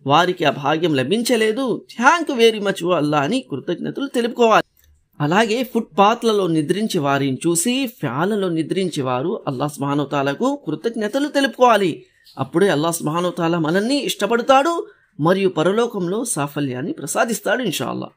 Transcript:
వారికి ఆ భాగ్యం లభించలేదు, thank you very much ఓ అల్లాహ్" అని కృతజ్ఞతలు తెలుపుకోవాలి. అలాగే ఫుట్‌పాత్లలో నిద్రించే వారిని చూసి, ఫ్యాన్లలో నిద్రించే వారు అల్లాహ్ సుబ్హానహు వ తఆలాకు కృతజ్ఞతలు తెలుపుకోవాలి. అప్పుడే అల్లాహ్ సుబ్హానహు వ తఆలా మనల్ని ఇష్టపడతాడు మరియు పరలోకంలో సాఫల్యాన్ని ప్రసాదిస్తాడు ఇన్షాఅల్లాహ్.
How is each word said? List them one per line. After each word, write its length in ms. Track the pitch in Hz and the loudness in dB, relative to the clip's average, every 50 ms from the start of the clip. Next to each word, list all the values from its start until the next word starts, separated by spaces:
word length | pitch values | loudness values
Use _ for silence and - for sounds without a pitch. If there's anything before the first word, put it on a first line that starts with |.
| _ | _
వారికి 380 | 139 139 160 180 180 175 - 156 | 4 4 4 4 2 0 0 0
ఆ 40 | 143 | 0
భాగ్యం 460 | 120 - 139 139 156 160 165 170 151 | 0 0 0 0 0 2 2 0 2
లభించలేదు, 880 | 131 127 131 185 226 233 233 254 226 220 220 220 233 269 247 185 123 - _ - - | 0 0 0 0 -2 0 0 0 2 2 0 0 -2 -2 -2 -4 -4 -6 _ -8 0
thank 340 | 233 269 330 349 320 330 285 | 2 2 4 2 0 -4 0
you 160 | 233 226 226 | 4 4 4
very 180 | 220 214 202 196 | 4 2 -2 -2
much 160 | 190 - 170 | -2 -2 0
ఓ 60 | 175 | 0
అల్లాహ్" 320 | 185 160 143 147 151 147 139 | 0 0 0 0 0 0 0
అని 220 | 147 220 262 262 - | 0 -2 -4 -4 -6
కృతజ్ఞతలు 580 | 143 131 131 - 175 - - 151 - - 277 | -10 -8 -6 -6 -6 -6 -6 -8 -6 -6 -8
తెలుపుకోవాలి. 560 | 269 - 254 233 240 240 - 240 226 214 175 - _ _ _ _ _ _ _ _ _ _ _ | -4 -2 -2 -2 -2 0 2 4 6 6 4 2 _ _ _ _ _ _ _ _ _ _ _
అలాగే 420 | 147 147 165 202 233 208 208 254 254 | -2 0 2 2 2 2 0 -2 -2
ఫుట్‌పాత్లలో 840 | - - 233 226 - - - 196 208 233 233 - 226 214 202 190 | -2 -2 -4 -4 -2 2 4 4 4 4 2 0 0 2 2 0
నిద్రించే 520 | 170 165 160 151 147 175 190 220 220 - 185 | 2 0 0 0 0 -2 -2 -2 -2 -2 -2
వారిని 380 | 139 143 139 139 139 139 135 - - | 0 0 0 2 0 0 -2 -2 -2
చూసి, 400 | 165 170 170 - 240 247 262 277 | 0 0 0 0 0 0 0 -2
ఫ్యాన్లలో 600 | 240 - - - 135 117 139 165 196 220 208 196 185 | -4 -6 -6 -6 -4 -2 -2 0 0 0 0 -2 -2
నిద్రించే 540 | 165 160 160 135 - 185 190 175 - 156 131 | -2 -2 -2 -2 -2 -2 -2 -2 -2 -4 -2
వారు 380 | 127 127 123 135 175 220 - - | -2 -2 -2 -2 -2 -4 -4 -6
అల్లాహ్ 240 | - 139 123 139 147 | -6 -4 -4 -4 -6
సుబ్హానహు 340 | 147 - 143 143 143 147 143 | -4 -4 -4 -2 0 -2 -2
వ 40 | 139 | -2
తఆలాకు 500 | 151 143 139 139 139 139 220 262 277 285 - | -2 -2 0 -2 -2 0 -2 -2 -2 -2 -4
కృతజ్ఞతలు 640 | - - - - 233 226 233 214 214 - 277 285 | -6 -6 -4 -4 -4 -4 -2 -6 -2 -2 -2 -2
తెలుపుకోవాలి. 760 | 302 - 285 269 247 - - 247 247 226 208 202 170 127 - - _ _ _ _ - - - | 0 0 0 0 0 2 4 4 6 6 4 2 0 -2 -4 -12 _ _ _ _ -20 -8 -8
అప్పుడే 300 | 131 - - 165 196 202 | -8 -2 2 2 4 4
అల్లాహ్ 260 | 165 143 151 170 165 | 2 2 0 -2 -2
సుబ్హానహు 320 | - - - 151 175 180 | -4 -4 -4 -2 -2 -2
వ 60 | 180 - | -4 -2
తఆలా 220 | - 170 165 170 175 | -2 -2 0 0 0
మనల్ని 440 | 160 147 165 190 208 240 277 285 233 | 0 2 0 0 0 0 -2 -2 -2
ఇష్టపడతాడు 840 | 190 - - 208 202 233 233 233 - 269 262 285 330 339 339 415 - - _ _ _ _ - | -4 -4 -2 -2 0 0 -2 4 4 4 4 6 2 -2 -2 -6 -10 -14 _ _ _ _ -2
మరియు 300 | 143 165 190 190 196 185 | 2 2 2 4 2 0
పరలోకంలో 760 | 180 160 156 175 196 220 - 240 226 202 180 170 185 220 277 | 0 2 0 2 2 2 0 -2 -2 -4 -4 -4 -4 -4 -4
సాఫల్యాన్ని 680 | 226 - 156 143 143 - 151 143 135 123 123 135 - 320 | -4 -4 -4 -4 -4 -4 -4 -4 -4 -4 -6 -6 -8 -8
ప్రసాదిస్తాడు 720 | - - 156 - 202 240 233 226 - - 196 202 247 262 | -8 -8 -6 -2 -2 -2 -2 -2 -4 -2 -2 -2 0 -2
ఇన్షాఅల్లాహ్. 480 | 202 147 - 131 117 120 127 127 - _ | -4 -4 -4 -4 -4 -6 -8 -8 -12 _